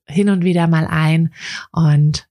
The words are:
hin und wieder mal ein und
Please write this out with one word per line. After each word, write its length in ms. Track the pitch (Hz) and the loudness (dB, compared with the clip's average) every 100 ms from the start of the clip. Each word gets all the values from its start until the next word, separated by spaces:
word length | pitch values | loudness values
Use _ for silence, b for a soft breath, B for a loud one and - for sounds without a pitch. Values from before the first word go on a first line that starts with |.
| - | -8
hin 220 | 151 202 | -2 0
und 160 | 190 | 0
wieder 220 | 180 175 165 | 0 0 2
mal 200 | 160 - | 0 0
ein 460 | 160 156 160 165 B B B B | 0 0 0 -2 B B B B
und 560 | - 160 147 147 147 - | -2 2 2 2 -2 -10